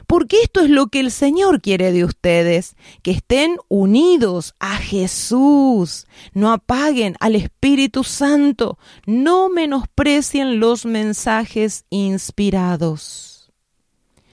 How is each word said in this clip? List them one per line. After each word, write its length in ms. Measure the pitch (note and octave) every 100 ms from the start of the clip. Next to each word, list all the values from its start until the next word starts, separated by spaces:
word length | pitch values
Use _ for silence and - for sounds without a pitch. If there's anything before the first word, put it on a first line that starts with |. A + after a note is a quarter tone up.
| -
porque 360 | E4+ C#4 G#4+
esto 160 | A#4 -
es 100 | D4
lo 180 | C#4+ C4+
que 120 | C#4
el 120 | B3+
Señor 500 | - C#4 E4 G4 C#4+
quiere 320 | - F#3+ F#3
de 100 | F3+
ustedes, 720 | F3 - F3+ E3+ E3+ E3+ - _ - -
que 80 | -
estén 440 | F#3 - B3+ D#4+ F4 -
unidos 840 | G3 F#3+ A3+ F4 F4 G#3+ F3+ - -
a 160 | G3 G#3
Jesús. 1300 | - G3 F#3 - - B3 C#4 C#4+ C4+ A3 E3+ - - - -
No 180 | G3 G#3+
apaguen 640 | A3+ - B3 D4+ B3+ G#3 E3
al 140 | A3 G#3+
Espíritu 680 | - - C4+ C#4 C4+ C4
Santo, 760 | B3+ - C#4+ D4 C#4+ A3+ A3+ - _ - -
no 420 | A#3 D4 F4+ F#4+
menosprecien 1120 | F4 D4+ C4+ - - D4 D4 C#4 C#4 C4+ A3+
los 260 | A3+ A#3 A#3+
mensajes 1000 | A3 G#3+ G#3+ A#3+ A3 A3 A3 G#3+ - -
inspirados". 1600 | G3 G3 F#3+ - - G3+ F#3+ F3+ F3 E3 D3+ - - - - _ _ _ _ _ _ _ _ _